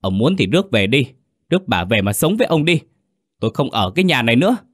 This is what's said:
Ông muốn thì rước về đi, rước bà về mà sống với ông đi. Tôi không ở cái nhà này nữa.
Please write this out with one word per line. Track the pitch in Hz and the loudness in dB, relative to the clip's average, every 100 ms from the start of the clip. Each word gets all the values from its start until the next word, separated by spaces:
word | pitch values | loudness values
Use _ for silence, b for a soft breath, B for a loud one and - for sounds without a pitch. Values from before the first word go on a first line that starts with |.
Ông | 98 95 | -4 0
muốn | 123 185 | 0 0
thì | 123 | 0
rước | 147 196 | 0 0
về | 113 98 | 0 2
đi, | 131 127 - _ _ _ | 2 0 -6 _ _ _
rước | 180 185 | -4 -2
bà | 101 | -4
về | 87 110 | 0 0
mà | 98 | 0
sống | 101 156 220 | 0 -2 0
với | 254 | 0
ông | 165 | 0
đi. | 151 170 - _ _ _ _ _ | 2 0 -2 _ _ _ _ _
Tôi | 113 | -6
không | - 139 | -2 -4
ở | - 95 | -2 -2
cái | 98 | 0
nhà | 185 143 | 0 2
này | 117 117 | 2 0
nữa. | 180 240 - | 0 -2 -6